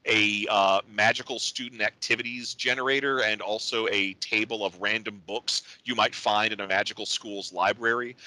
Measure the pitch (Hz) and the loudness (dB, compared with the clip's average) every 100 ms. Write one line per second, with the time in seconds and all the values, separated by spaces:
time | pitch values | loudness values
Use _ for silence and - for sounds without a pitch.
0 | - 110 104 104 104 104 98 98 104 104 | 2 4 4 2 2 4 6 4 0 2
1 | 110 120 127 117 - - 123 120 107 - | 2 2 -4 -6 -4 -6 -10 -2 -4 -2
2 | - 117 123 123 117 - 127 131 131 139 | -2 -2 -2 -8 -10 -4 -2 0 0 0
3 | 139 135 110 107 95 110 - 117 113 101 | 0 0 0 0 -2 -4 -2 -2 0 0
4 | 98 95 - 110 110 110 98 87 101 110 | 0 -4 -2 -2 0 -2 -4 -2 -2 -2
5 | 110 104 85 110 - - - - - 117 | -4 -12 -8 -6 -4 -4 -6 -14 -6 2
6 | 110 - - 104 107 104 98 95 104 110 | 2 2 0 2 2 -2 0 0 0 -4
7 | 104 - 110 101 95 90 98 107 117 117 | -6 -6 -6 -8 -8 0 0 2 0 0
8 | 120 123 | -2 -10